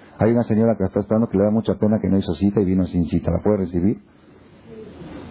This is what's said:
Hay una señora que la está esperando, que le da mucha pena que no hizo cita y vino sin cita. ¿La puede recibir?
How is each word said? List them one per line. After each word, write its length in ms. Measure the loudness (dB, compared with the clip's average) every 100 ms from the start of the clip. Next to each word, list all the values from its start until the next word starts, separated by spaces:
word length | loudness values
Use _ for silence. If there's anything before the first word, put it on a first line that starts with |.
| -20 0
Hay 140 | 2
una 100 | 2
señora 320 | 2 2 2
que 80 | 2
la 40 | 0
está 140 | -2
esperando, 280 | 0 0 0
que 100 | 2
le 60 |
da 60 | 2
mucha 240 | 2 0
pena 240 | 0 0 0
que 80 | 0
no 100 | 0
hizo 160 | 0
cita 260 | 0 0 2
y 40 |
vino 220 | 0 0 0
sin 180 | 0
cita. 260 | 0 0 -2
¿La 120 | -2
puede 160 | 0 0
recibir? 440 | -2 0 0 -2 -8 _ -20 -20 -20 -20 -20 -20 -18 -18 -18 -16 -16